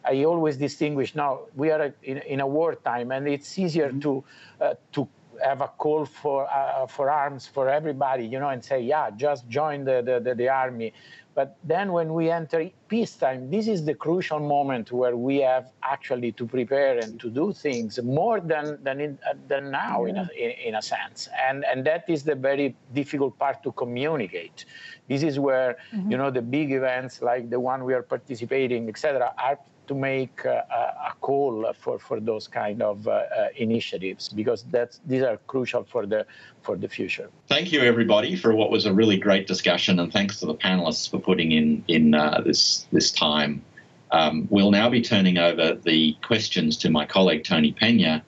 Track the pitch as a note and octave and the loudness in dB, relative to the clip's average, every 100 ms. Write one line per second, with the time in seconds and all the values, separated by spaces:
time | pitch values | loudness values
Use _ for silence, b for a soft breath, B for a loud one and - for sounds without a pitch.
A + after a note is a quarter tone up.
0 | B2 C3+ D#3 E3+ D#3 C3+ C#3+ - D3+ C#3+ | 0 2 2 2 0 0 -4 -2 -2 -2
1 | A#2 D3+ C#3+ C3 - C#3 D#3 D#3 D3 - | -4 -2 -4 -4 -8 -4 0 0 -2 -6
2 | - C3+ D3+ C3+ C#3 D3 E3 - C#3 A#2+ | -10 -10 -6 -4 -2 0 0 -2 -4 -4
3 | A#2+ C3+ C#3+ C#3+ - - F#3 D#3 C#3 C3+ | -4 -4 -2 -4 -6 -4 -2 0 0 -2
4 | C#3+ C3+ B B B B D3 E3 _ - | -2 -4 B B B B -4 -4 _ -6
5 | C3 _ _ A#2 C#3 C3+ C3+ - D3+ D#3 | -6 _ _ -4 -2 -2 -6 -4 0 0
6 | C#3+ - D3 C#3 C#3 C#3+ C3+ C3+ C3 - | -2 -6 -2 -2 -2 -2 -2 -2 -4 -2
7 | C3+ D3+ C#3+ C3+ - - C3 D3 D#3+ C3+ | 0 0 -2 -6 -8 -2 0 2 -2 -2
8 | C#3 C3 A2+ C3 C#3+ B2+ - C3+ A#2+ D3+ | -2 -2 -4 -4 -4 -6 -4 -2 0 0
9 | B2 G#2 D3 C#3 A#2+ A#2 D#3 C#3+ C3+ B2+ | -2 -2 -2 -2 -4 -2 -2 -2 0 0
10 | A#2+ B2 A#2+ A#2+ B2 C3+ C3 A#2+ A2+ B | 2 0 0 0 0 0 -2 -4 -10 B
11 | B B B - C3+ - D3+ E3+ G3+ E3+ | B B B -4 -4 -6 -2 -2 0 -2
12 | D#3+ E3 E3 E3+ D#3 E3 E3+ _ _ A3+ | 0 0 0 -2 -2 -4 -4 _ _ -2
13 | G#3+ - C#3 C3 C3 G3 A3 G3 D3+ D3 | -2 -2 -2 -2 -4 -2 0 0 -2 -2
14 | D3+ F3+ - D#3 D3 C#3+ C#3 B2+ G#2+ B2 | 0 -2 -2 -4 0 0 0 -2 -4 0
15 | B2 A#2+ B2+ C#3 C3 B2+ B2 _ C3 C#3 | 0 0 0 2 2 0 -2 _ -6 -6
16 | - B2 A#2+ A2 A#2+ B2+ A#2 C#3 C#3 A#2+ | -4 -4 -4 -6 -6 -4 0 2 2 2
17 | A2 A#2 A#2+ A#2+ G3 - D3 B2 A2+ G#2+ | -2 -8 -8 -2 -2 -2 -4 -4 -4 -6
18 | A#2+ C#3 G#3+ A3 E3 D#3 D3 D3 C3+ C3+ | -2 0 0 0 -2 -4 -4 -6 -6 -4
19 | D3 C3+ - C#3 C3+ C#3 C#3 C#3 G#3+ - | -6 -6 -8 -8 -4 -4 -2 -6 -2 -2
20 | - G3 F3+ - A#2+ - A#2 A2 - A2 | -2 -4 -6 -4 -6 -4 -6 -6 -4 -6
21 | - - - - C3+ C#3 C#3 C3 C3+ E3+ | -8 -12 -10 -2 -2 -2 -2 0 0 -2
22 | F3 D#3+ D3 C3+ C3 C#3 C#3+ - _ B2+ | -2 -2 0 0 0 0 -2 -4 _ -6
23 | C#3 C#3+ C#3 - C#3 B2+ C#3 - A#2+ A#2+ | -4 -2 -2 0 -4 -2 -8 -6 -6 -2
24 | D3 D#3 F#2+ F2 E2+ - - B B B | -2 -2 -4 -8 -12 -20 -20 B B B
25 | - C3 D#3+ C#3 C#3 C3 B2+ A#2+ B A3 | -6 -2 0 0 2 2 0 -2 B -6
26 | F#3+ B2+ C#3 B2+ A#2 C#3 D3 C3 C3 B2+ | -2 0 0 -2 -2 -2 0 0 0 -2
27 | C3 - A#2+ B2+ A#2+ B2 B2+ C3 B2+ B2+ | -6 -4 0 0 -2 -2 -2 -2 0 -2
28 | A#2 B2+ - A#2 A#2 C3+ B2+ A#2+ A2+ G#2 | -2 -6 -6 -10 -2 0 0 -2 -4 -4
29 | D3+ C3+ A#2+ - B2+ C#3+ - _ - C#3 | -2 0 -2 -2 -4 -4 -8 _ -8 -4
30 | C3+ C3+ C3 - B2+ B2 A#2 B2 B2+ - | -2 -2 -4 -4 -2 -2 -2 -4 -4 -4
31 | C#3+ - - C#3 C#3 A2 A2+ - - A#2 | -10 -6 -2 0 0 -2 -4 -6 -8 -8
32 | - B2 A2 G#2+ - A#2+ G#2+ G#2 A2 G#2 | -6 -6 -4 -4 -6 -6 -6 -2 -2 -2
33 | G#2 G#2 - - G#2 - A2+ A2+ - F#2 | -2 -2 -2 -2 -2 -2 0 0 -2 -6
34 | F#2 F#2+ - G#2 A2+ A2 B2 A#2+ A#2+ - | -6 -8 -10 -4 -2 -2 -2 -2 -2 -8
35 | D3 B2+ B2+ G#2+ - C3 A#2+ B2 G#2 A#2+ | -4 0 0 -2 -4 -4 -2 -4 -4 -6
36 | G2+ G#2+ - B B B - F#2 G2+ - | -2 -2 -2 B B B -8 -6 -6 -6
37 | F#2+ - - _ _ C#3+ F3+ D3+ B2 A#2 | -6 -6 -10 _ _ 0 2 4 4 4
38 | G#2+ G#2 C3+ F#3 A2+ A2 G#2 A2 G#2+ G2 | 6 4 4 2 4 4 4 2 4 4
39 | A2 F#2+ G2+ G2 F#2+ F#2 - F2 - F2+ | 6 4 4 2 2 0 2 2 2 2
40 | E2+ G#2 G2+ - D#2 D#2 F#2 F#2 E2 D#2 | 2 0 0 -2 -4 -2 2 2 2 -2
41 | - - - E2+ E2 D#2 D#2 D2+ - D#2+ | -4 -4 2 2 4 4 4 2 2 6
42 | D#2 D2+ D2+ - - - - - - D#2+ | 6 6 4 2 2 2 2 0 2 2
43 | - - D#2 D2+ D2 D2 - B B _ | 2 2 2 2 0 -4 -10 B B _
44 | _ D#2+ D#2+ D#2 G2 G2+ G2 G2+ A#2+ B2 | _ 2 4 0 2 4 6 6 4 2
45 | - G#2 F#2 F2 E2+ E2 E2 - E2+ D#2+ | 2 4 6 6 4 4 0 2 2 4
46 | D#2 D#2 - A2 - F#2+ D#2+ D2+ F2+ D#2 | 4 0 0 0 2 0 0 2 2 2
47 | D2 - F#2 D#2 - E2 D2+ - A2 A#2 | 2 4 4 4 0 2 2 2 4 6
48 | D#2+ D#2 | 4 2